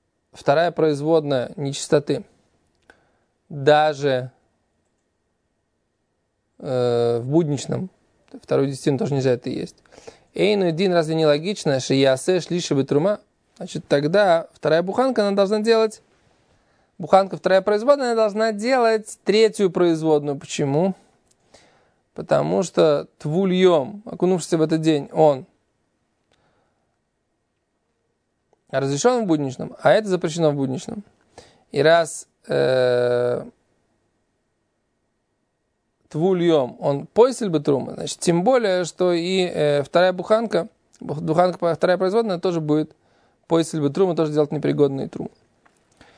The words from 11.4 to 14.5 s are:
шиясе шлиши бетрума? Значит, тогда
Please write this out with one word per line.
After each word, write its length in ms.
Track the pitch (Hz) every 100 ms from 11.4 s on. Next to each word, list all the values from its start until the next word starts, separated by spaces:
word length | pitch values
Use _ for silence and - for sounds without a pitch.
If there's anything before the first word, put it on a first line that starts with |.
| 175 202 156 135
шиясе 640 | - 135 135 131 - 185
шлиши 340 | - 170 - 143
бетрума? 460 | 135 143 185 202 _ _ _ -
Значит, 320 | 180 - -
тогда 640 | 143 147 196 196 165 -